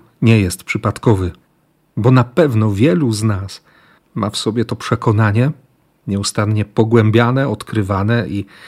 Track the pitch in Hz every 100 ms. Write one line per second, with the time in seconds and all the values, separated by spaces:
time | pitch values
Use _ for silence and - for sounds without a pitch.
0 | _ - 113 113 92 - - 107 107 -
1 | - 98 90 80 _ _ _ _ _ -
2 | 113 131 120 - 151 113 107 98 139 175
3 | 131 104 110 98 92 - _ _ _ _
4 | _ - 104 - 117 113 113 113 - 120
5 | - 107 110 107 131 - _ _ _ _
6 | - 98 98 - 104 107 101 - 110 117
7 | 107 113 117 131 135 104 - 113 98 98
8 | 101 117 95 101 98 -